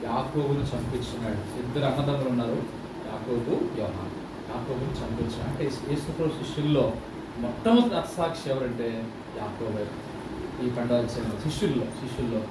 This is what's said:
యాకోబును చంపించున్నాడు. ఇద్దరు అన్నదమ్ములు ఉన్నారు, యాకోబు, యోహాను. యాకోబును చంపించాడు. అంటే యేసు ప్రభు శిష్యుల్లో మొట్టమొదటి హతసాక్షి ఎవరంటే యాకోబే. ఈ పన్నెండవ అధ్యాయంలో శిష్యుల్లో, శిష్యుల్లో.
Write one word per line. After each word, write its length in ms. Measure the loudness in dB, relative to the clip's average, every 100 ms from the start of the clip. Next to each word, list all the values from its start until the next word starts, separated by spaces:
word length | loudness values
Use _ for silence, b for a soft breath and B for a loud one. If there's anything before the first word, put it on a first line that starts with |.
యాకోబును 560 | 0 0 0 0 2 2
చంపించున్నాడు. 1000 | 2 0 -2 -2 -2 -2 -2 -2 -4 -4
ఇద్దరు 260 | -2 0 2
అన్నదమ్ములు 440 | 2 2 2 2
ఉన్నారు, 340 | 2 2 0 -2 -6 -10 -10 -8
యాకోబు, 460 | -6 -2 0 2 2 0 -2
యోహాను. 320 | -4 -4 -6 -8 -10 -10 -8 -6
యాకోబును 360 | -4 -2 -2
చంపించాడు. 580 | -2 -4 -2 -2 -2 -4
అంటే 140 | 0
యేసు 480 | -2 -2 -2 -2 -2
ప్రభు 320 | 0 0 0
శిష్యుల్లో 500 | -4 0 4 6 6 2 -6 -10 -10 -4
మొట్టమొదటి 560 | -4 2 8 8 8 4
హతసాక్షి 540 | 0 0 0 0 0
ఎవరంటే 540 | 0 0 0 0 -2 -4 -8 -10 -6
యాకోబే. 500 | -6 -4 -2 -2 -2 -4 -8 -8 -8 -6 -6 -2 -2
ఈ 40 |
పన్నెండవ 260 | 0 2 4
అధ్యాయంలో 540 | 2 -2 -2 -2 -2
శిష్యుల్లో, 360 | 2 2 2 0
శిష్యుల్లో. 560 | -4 -6 -2 -2 -2 -2